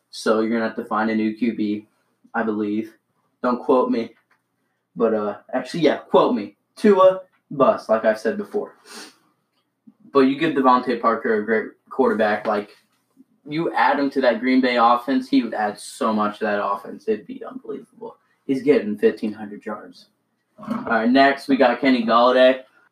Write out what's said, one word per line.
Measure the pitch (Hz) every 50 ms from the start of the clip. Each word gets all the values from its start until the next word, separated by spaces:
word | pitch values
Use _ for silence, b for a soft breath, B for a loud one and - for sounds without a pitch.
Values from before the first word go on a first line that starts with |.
| _ _
So | - - - - - 110
you're | - -
gonna | 233 117 113 110
have | -
to | - -
find | - 107 107 110 113
a | 110
new | 110 107 110 107
Q | - 123 117 104
B, | 110 107 104 104 104 - _ _ _ _ _ _ _ _ _ -
I | 110
believe. | 110 110 104 107 107 104 104 107 110 - - _ _ _ _ _ _ _ _ _
Don't | - 123 120 120
quote | - - 135 127 123 120
me. | 123 117 113 - - _ _ _ _ _ _ _ _ _ _ _ _ _ _ _ _
But, | - 117 110 107
uh, | 107 104 208 - - _ -
actually, | - 131 - - - 170
yeah, | 151 135 120 -
quote | - - - 190 - - -
me. | 110 101 104 - _ _ _ _
Tua, | - - 208 196 185 190 185 190 190 - _ _ _ _ _
bust, | - 131 131 120 - - - -
like | - 110 110
I've | 110 107 -
said | - 113 101
before. | 101 101 - - 104 - - - _ B B B B B B B B B B _ _ _ _ _ _ _ _ _ _ _ - _ _ _ -
But | - 139
you | 135 131 139
give | 143 165 160 135
Devontae | 139 127 127 123 120 - 131 117 -
Parker | - 117 110 110 - 120 110 104
a | 104
great | 113 113 107 104 - - _ _ _
quarterback. | - - 127 113 107 107 110 107 107 104 - 113
Like, | 107 104 104 - - _ _ _ _ _ _ _ _ _ _ _ _ _ _ 143
you | 147 160 170 - -
add | 160 156 139 139 139
him | 139 139
to | - 139
that | 123 123 117 110
Green | 120 131 131 131
Bay | 127 123 120
offense, | 120 117 120 120 - - - 131 131 127 -
he | 139 135 120
would | 110 -
add | 107 107 104 101 -
so | - - - - 156 143
much | 107 107 107 104 104 -
to | 107
that | 107 104 101 101
offense. | 98 98 98 - - 104 104 _
It'd | - 107 104 -
be | - - - -
unbelievable. | - - - - - - - - _ _ _ - - - _ _ _ _ _ _
He's | - 135 131
getting | 117 143 135 113 101 104 104 -
fifteen | - 110 - - 120 107
hundred | 104 110 107 104 104 98 -
yards. | 107 107 - - - - - - _ _ _ _ _ _ _ _ _ _ -
All | 104 104 113 - -
right, | 117 117 110 113 120
next | 127 135 135 139 139 - -
we | - 135
got | 120 131 123 120 -
Kenny | 143 135 127 120 110
Golladay. | 113 113 120 120 123 123 127 127 127 131 131 b b b b b b